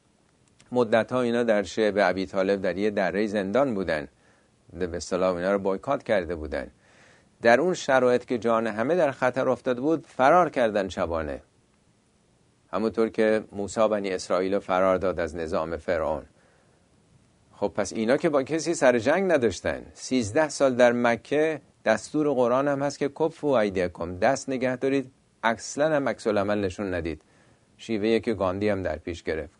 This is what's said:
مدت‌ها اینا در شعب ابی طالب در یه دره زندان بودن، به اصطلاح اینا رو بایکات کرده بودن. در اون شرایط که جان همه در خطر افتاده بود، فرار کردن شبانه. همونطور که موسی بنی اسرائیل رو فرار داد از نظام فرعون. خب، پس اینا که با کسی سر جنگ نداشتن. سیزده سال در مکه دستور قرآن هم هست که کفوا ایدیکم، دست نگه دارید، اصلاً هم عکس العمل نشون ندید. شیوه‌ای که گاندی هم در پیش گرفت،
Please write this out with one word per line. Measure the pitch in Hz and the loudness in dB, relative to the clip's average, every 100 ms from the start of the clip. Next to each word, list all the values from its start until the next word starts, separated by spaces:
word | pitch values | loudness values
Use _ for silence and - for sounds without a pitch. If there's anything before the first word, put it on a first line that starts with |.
| _ _ _ _ _ _ - | _ _ _ _ _ _ -4
مدت‌ها | 123 113 113 107 127 | 0 4 2 2 0
اینا | 120 117 | 0 0
در | 117 104 | 2 2
شعب | 92 - 104 98 | 0 0 0 4
ابی | 92 92 90 | 2 2 -4
طالب | 98 95 101 | -2 0 0
در | 92 90 | -2 -2
یه | 107 | -2
دره | 101 90 95 107 | 0 -2 0 -2
زندان | 104 95 117 139 | -2 0 0 0
بودن، | 98 85 78 71 _ _ _ _ _ _ | -2 -2 -4 -6 _ _ _ _ _ _
به | 82 90 82 | -8 -6 -6
اصطلاح | - 90 92 87 | -6 -2 0 0
اینا | 92 | 0
رو | 101 | 0
بایکات | 95 95 - 143 | 0 -4 -4 -6
کرده | - 104 82 | 0 -2 0
بودن. | 85 76 73 - _ _ _ - _ _ _ | -6 -6 -8 -8 _ _ _ -20 _ _ _
در | 117 123 | 4 6
اون | 175 | 4
شرایط | 170 - 131 123 123 | -2 2 4 4 2
که | - 123 | 0 -4
جان | 113 113 113 | 0 0 0
همه | 107 127 180 | -2 0 2
در | 147 | 0
خطر | 127 127 131 131 | 0 -2 0 -2
افتاده | 117 131 123 | -2 -2 -2
بود، | 143 160 - | 0 -2 -4
فرار | - 131 175 160 | 2 6 6 4
کردن | 131 113 104 95 | 2 2 2 -2
شبانه. | 98 85 82 76 69 _ _ _ _ _ _ _ _ _ _ _ _ - | -2 -2 -2 -4 -8 _ _ _ _ _ _ _ _ _ _ _ _ -10
همونطور | 92 110 113 113 | -4 -2 0 -2
که | - 110 110 - | 2 2 2 -2
موسی | 101 101 117 107 | -8 -6 0 2
بنی | 104 98 | 2 -2
اسرائیل | 92 - 92 95 | -4 -2 -2 0
رو | 98 | -2
فرار | - 92 95 92 | 0 2 2 2
داد | 92 85 | 0 -2
از | 85 85 | -4 -4
نظام | 80 90 80 82 | -4 -4 -4 -6
فرعون. | 85 85 76 73 - _ _ _ _ _ _ _ _ _ _ _ _ | -4 -2 -2 -4 -8 _ _ _ _ _ _ _ _ _ _ _ _
خب، | - 101 | -8 -6
پس | - 95 | -4 -6
اینا | 87 110 151 | -4 0 0
که | 175 | 2
با | 143 | 0
کسی | 131 160 151 | -2 -4 -4
سر | 160 135 123 | 2 4 4
جنگ | 117 175 190 | 2 0 2
نداشتن. | 151 117 87 85 67 60 | 2 2 0 -6 -6 -10
سیزده | - - 127 101 135 156 | -16 -4 -2 0 0 0
سال | - 139 | 2 0
در | 120 123 | 6 4
مکه | 120 120 117 - 147 160 147 _ _ | 4 0 0 -2 0 0 -2 _ _
دستور | 110 110 - 151 147 | 0 0 0 -2 0
قرآن | 127 117 127 143 | 2 2 2 0
هم | 139 | 0
هست | 143 143 | -4 -2
که | 143 | -6
کفوا | 139 160 156 147 123 | -2 -4 -2 0 2
ایدیکم، | 104 92 90 - 85 90 | 2 0 -2 -4 -8 0
دست | 113 135 - | 0 0 -4
نگه | 131 127 127 | -4 -2 -2
دارید، | 135 139 127 _ _ _ | 0 0 -4 _ _ _
اصلاً | 113 110 - 135 156 151 | -2 -2 -6 0 2 2
هم | 127 | 0
عکس | 107 113 | -2 0
العمل | 104 98 104 | 0 0 0
نشون | 98 90 98 | -2 -4 -4
ندید. | 90 80 76 _ _ _ _ _ _ | -4 -4 -8 _ _ _ _ _ _
شیوه‌ای | - 110 107 113 | -6 -2 2 0
که | 123 | 0
گاندی | 101 95 95 104 | -2 -2 0 -2
هم | 98 | 0
در | 85 76 | -2 -6
پیش | - 82 | -8 -10
گرفت، | - 78 76 | -6 -6 -6